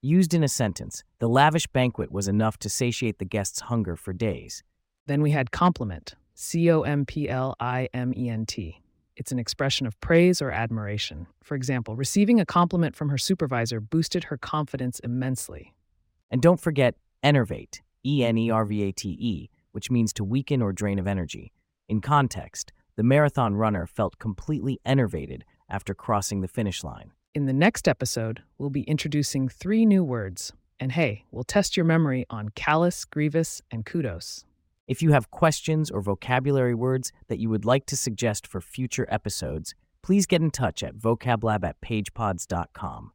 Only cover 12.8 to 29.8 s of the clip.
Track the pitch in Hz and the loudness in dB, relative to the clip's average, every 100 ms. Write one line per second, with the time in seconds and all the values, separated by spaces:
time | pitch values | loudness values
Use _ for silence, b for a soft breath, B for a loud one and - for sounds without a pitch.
12.8 | 165 - 147 139 - 190 147 127 117 117 | 0 -2 -2 -2 -2 -2 0 0 -2 -4
13.8 | 107 160 160 175 - 139 - 156 147 135 | -2 -2 0 -4 -4 -10 -6 -4 -4 -4
14.8 | 127 - 117 123 131 131 - 85 - _ | -6 -6 -4 -2 -2 -4 -6 -14 -18 _
15.8 | _ _ _ _ _ 123 160 175 - 143 | _ _ _ _ _ 4 4 4 0 2
16.8 | 127 - _ _ 143 147 113 - - - | 2 0 _ _ 4 4 2 -4 -10 -18
17.8 | _ _ 127 143 120 113 113 113 104 104 | _ _ -2 2 2 2 2 2 0 0
18.8 | 101 95 101 87 117 87 - _ _ 110 | -2 -2 -8 -4 -4 -4 -8 _ _ -12
19.8 | - 127 110 - 98 123 135 139 107 92 | 0 2 2 0 -2 -2 0 0 0 0
20.8 | 104 101 92 98 82 - - _ _ _ | -2 0 0 -2 -4 -8 -16 _ _ _
21.8 | _ 107 131 147 131 - - - - _ | _ -4 2 2 2 -2 -12 -14 -16 _
22.8 | _ - 113 139 147 135 120 101 110 101 | _ 0 4 6 4 2 0 2 0 0
23.8 | 85 - 101 - 113 95 - 147 135 131 | -4 -2 -4 -2 -8 -8 -6 -4 -2 -4
24.8 | - 135 117 82 69 - - _ _ 95 | 0 2 2 -2 -8 -12 -16 _ _ -10
25.8 | - 98 - 107 98 101 92 - 107 90 | -6 -8 -2 -2 0 -4 -4 -2 -2 -4
26.8 | - - - _ _ - 139 135 180 - | -10 -12 -18 _ _ -4 0 4 2 4
27.8 | - 139 131 - 110 113 _ _ 143 139 | 0 0 -2 -2 -4 -6 _ _ -6 -4
28.8 | 120 151 156 147 143 139 131 - 175 220 | -2 -2 0 -2 0 0 -2 -4 0 4